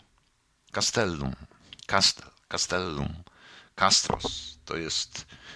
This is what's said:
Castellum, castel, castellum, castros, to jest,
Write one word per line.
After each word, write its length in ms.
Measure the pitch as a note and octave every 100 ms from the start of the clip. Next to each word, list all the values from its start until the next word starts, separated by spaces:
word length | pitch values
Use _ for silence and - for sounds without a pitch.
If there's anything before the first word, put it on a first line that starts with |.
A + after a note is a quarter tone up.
| _ _ _ _ _ _ _
Castellum, 640 | G2+ - A#2+ G2 D#2 C2+ - - _ - - -
castel, 420 | G2 F#2+ - - _ _
castellum, 680 | - - F2+ F2+ C#2+ C#2+ D#2+ - - - - -
castros, 840 | - F#2+ - - - - - - -
to 120 | - D#2+
jest, 480 | D#2+ - - - - - -